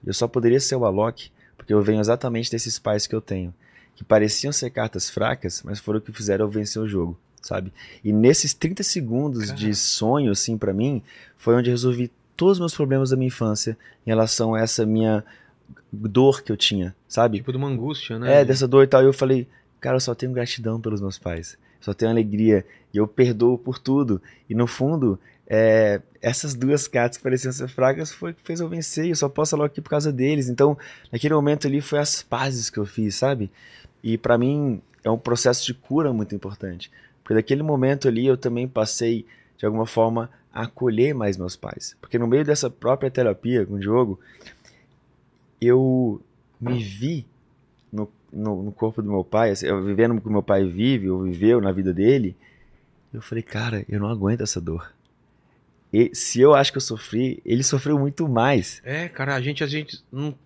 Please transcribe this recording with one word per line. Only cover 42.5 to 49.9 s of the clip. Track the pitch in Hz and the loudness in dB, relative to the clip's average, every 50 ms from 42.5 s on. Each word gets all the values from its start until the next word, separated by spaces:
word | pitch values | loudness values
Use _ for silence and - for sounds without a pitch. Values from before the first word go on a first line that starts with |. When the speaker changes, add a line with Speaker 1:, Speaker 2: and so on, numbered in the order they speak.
| 147 - 135 120 | 0 0 -2 -4
Speaker 1:
própria | - _ - 117 139 131 135 131 | -6 _ 0 0 0 0 -2 -2
terapia | 131 135 123 110 95 - - 120 127 113 95 | 0 0 0 0 0 -2 -2 0 0 0 0
com | 101 101 | -2 -4
o | 98 | -4
Diogo, | 98 104 113 127 123 101 92 - _ - - - - - - _ _ - _ _ _ _ _ _ _ _ _ _ _ _ _ _ _ _ _ _ | -2 2 2 2 2 0 -2 -8 _ -20 -20 -20 -20 -20 -20 _ _ -20 _ _ _ _ _ _ _ _ _ _ _ _ _ _ _ _ _ _
eu | 117 120 123 131 131 131 127 127 127 110 101 - - _ _ _ _ _ _ _ | 4 4 4 6 4 2 2 2 0 -2 -2 -6 -12 _ _ _ _ _ _ _
me | 117 123 123 120 | -6 -4 -4 -4
vi | 107 98 98 104 123 156 170 139 - - _ _ _ _ _ _ _ _ _ _ _ _ | -6 -8 -8 -6 -6 -4 -4 -6 -8 -12 _ _ _ _ _ _ _ _ _ _ _ _
no, | 104 104 104 - _ _ _ _ | -8 -8 -8 -8 _ _ _ _
no, | - 101 107 107 101 90 98 | -10 -6 -6 -4 -4 -4 -6
no | 104 | -8
corpo | 101 - 113 110 - 117 | -4 -4 -4 -2 -2 -4
do | 107 104 | -4 -2
meu | 101 95 90 | -2 -2 -2
pai, | - 104 110 117 104 | 0 0 2 2 2
assim, | 98 - - | 0 0 -2
eu | 71 98 95 | -2 -2 0
vivendo | 95 101 | -2 0